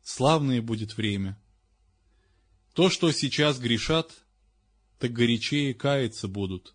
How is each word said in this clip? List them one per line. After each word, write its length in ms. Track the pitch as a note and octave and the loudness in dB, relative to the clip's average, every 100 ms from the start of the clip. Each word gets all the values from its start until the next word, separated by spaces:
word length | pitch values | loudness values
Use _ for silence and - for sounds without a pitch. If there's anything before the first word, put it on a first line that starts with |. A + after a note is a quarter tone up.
Славное 580 | - - C3 D#3+ C#3 B2 | -14 0 4 4 2 0
будет 380 | A2+ A2+ G#2+ - | -2 -4 -4 -4
время. 420 | A2 G2+ F#2+ G2 _ _ _ _ _ _ _ _ _ _ _ _ _ | -2 -2 -4 -8 _ _ _ _ _ _ _ _ _ _ _ _ _
То, 160 | - F3+ | 2 2
что 220 | - E3+ | 4 0
сейчас 480 | C#3+ C#3 - D3 B2+ | 0 -2 2 0 2
грешат, 640 | B2 A2+ - D#3+ D#3+ - _ _ _ _ _ _ _ _ | 0 0 2 -2 -2 -14 _ _ _ _ _ _ _ _
так 160 | B2 | -6
горячее 600 | A#2 A#2+ A#2 - D3 C#3+ B2 | 0 2 2 0 -2 -2 -2
каяться 520 | C#3 C#3 A#2+ - G#2 | -2 0 -2 -6 -8
будут. 460 | G2 F#2+ F#2 - | -6 -6 -6 -12